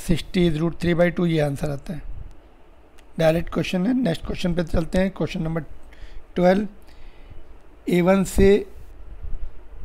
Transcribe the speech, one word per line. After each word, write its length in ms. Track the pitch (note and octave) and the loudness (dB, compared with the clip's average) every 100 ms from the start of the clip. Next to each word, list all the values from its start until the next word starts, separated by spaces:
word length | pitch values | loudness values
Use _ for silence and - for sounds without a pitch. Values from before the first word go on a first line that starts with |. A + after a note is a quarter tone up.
| - | 0
sixty 380 | E3 - F#3 F3 | 0 0 2 2
is 120 | D3+ | 2
root 180 | E3+ - | -2 0
three 120 | E3+ E3+ | 0 2
by 80 | F3 F3 | 2 2
two, 100 | F3 | 0
ये 120 | D#3+ | 2
answer 300 | D3 C#3 D3+ | 0 -2 -4
आता 220 | C#3 - | -6 -8
है। 80 | D3 - - - - - - - - - - - - | -10 -8 -10 -10 -16 -20 -20 -20 -20 -20 -20 -10 0
डायरेक्ट 300 | D#3+ E3 - | 2 2 0
क्वेश्चन 320 | F3 - F#3 G3 | -4 -2 0 2
है, 60 | B3+ | 2
नेक्स्ट 240 | A3 E3 - | 0 -2 -4
क्वेश्चन 280 | - F3+ | -4 -2
पे 100 | E3+ | 0
चलते 360 | E3+ F3+ D#3+ F#3 | 0 0 2 0
हैं, 100 | F#3+ | 0
क्वेश्चन 300 | - D#3+ F3 | 0 -4 -4
नंबर 200 | D#3+ E3 - - - - - - - F3+ | -4 -4 -6 -12 -12 -14 -12 -12 -6 2
ट्वेल्व, 320 | F3+ G3 G#3 - - - - - - - - - - - - | 4 4 0 -8 -20 -16 -16 -16 -16 -14 -14 -18 -20 -10 0
ए 120 | F3 | 2
वन 220 | F3 G3 | 4 4
से 420 | F3+ - G3 G3+ - - - - - - - - - - - - | 4 6 8 6 2 -12 -16 -14 -14 -8 -2 -2 -2 -4 -12 -10